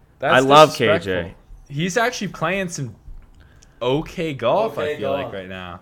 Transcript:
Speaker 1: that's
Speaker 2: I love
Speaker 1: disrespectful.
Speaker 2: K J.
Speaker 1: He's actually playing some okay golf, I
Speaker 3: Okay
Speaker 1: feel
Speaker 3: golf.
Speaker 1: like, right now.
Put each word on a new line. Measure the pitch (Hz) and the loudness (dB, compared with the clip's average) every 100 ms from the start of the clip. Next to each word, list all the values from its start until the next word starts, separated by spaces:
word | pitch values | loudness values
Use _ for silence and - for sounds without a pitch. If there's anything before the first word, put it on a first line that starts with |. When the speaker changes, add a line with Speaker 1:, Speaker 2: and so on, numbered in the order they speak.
| _ - | _ -6
Speaker 1:
that's | - | 2
Speaker 2:
I | 127 | 2
love | 135 143 151 | 6 8 8
Speaker 1:
disrespectful. | - 113 170 104 | 6 2 2 0
Speaker 2:
K | 90 87 - - - - | -4 -4 -12 -20 -20 -12
J. | |
Speaker 1:
He's | 143 180 208 | -6 -2 0
actually | 233 247 190 | 0 -2 -8
playing | - 160 196 185 | -4 -4 -2 -4
some | 175 127 98 - - - - - - - - | -6 -10 -12 -18 -18 -20 -20 -20 -20 -20 -6
okay | 123 139 160 - 165 | -2 -2 -2 -6 -6
golf, | 131 117 160 220 - | -2 0 2 0 -2
I | |
Speaker 3:
Okay | - 151 | -4 -4
Speaker 1:
feel | - | -4
Speaker 3:
golf. | - 117 | -4 -4
Speaker 1:
like, | |
right | 101 92 | -10 -12
now. | 95 90 87 | -12 -12 -14